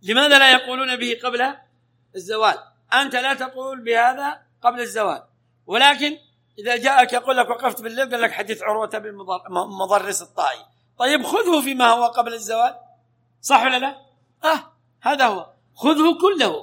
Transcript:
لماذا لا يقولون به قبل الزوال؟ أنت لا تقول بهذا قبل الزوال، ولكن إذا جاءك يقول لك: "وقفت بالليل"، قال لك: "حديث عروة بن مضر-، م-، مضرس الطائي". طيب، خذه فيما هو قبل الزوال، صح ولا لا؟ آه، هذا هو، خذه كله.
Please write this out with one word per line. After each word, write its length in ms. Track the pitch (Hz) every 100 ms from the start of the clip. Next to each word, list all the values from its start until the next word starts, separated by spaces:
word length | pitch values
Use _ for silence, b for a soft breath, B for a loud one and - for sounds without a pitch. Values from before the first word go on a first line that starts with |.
لماذا 380 | 196 233 294 277
لا 120 | 269
يقولون 440 | 254 254 254 262 247
به 240 | 240 233
قبل 320 | 247 240 262 285 _ _ _ _ _ 196
الزوال؟ 420 | 180 220 214 151 - _ _
أنت 220 | 247 277 247
لا 180 | 262
تقول 500 | 262 254 262 262 262
بهذا 580 | 226 233 240 262 285 - _ _
قبل 180 | 240 247
الزوال، 440 | 226 208 202 143 _ _ _ _ -
ولكن 520 | 208 277 285 294 311 _ _ _ -
إذا 180 | 208 240
جاءك 360 | 262 269 247
يقول 240 | 240 - -
لك: 120 | 240
"وقفت 320 | 240 262 214
بالليل"، 300 | 226 226 262
قال 100 | 240
لك: 100 | 226
"حديث 320 | - 202 220
عروة 340 | 208 214 208 214
بن 180 | 214 202
مضر-، 340 | 185 180 -
م-، 320 | 180 208 190
مضرس 400 | 190 202 196 190
الطائي". 380 | 170 - 147 120 - _ _ _
طيب، 260 | 247 294
خذه 380 | 240 392 381 320
فيما 240 | 262 262 240
هو 200 | 233 240
قبل 280 | 240 233
الزوال، 420 | 233 208 226 247 - _ _ _ _ _ _
صح 220 | - 262
ولا 160 | 254 254
لا؟ 180 | 269 285 _ _ _ _
آه، 300 | 311 311 - _ _ _
هذا 240 | 240 285 247
هو، 280 | 190 165 _ _ _
خذه 420 | 254 302 320 330
كله. 320 | 370 370 220 156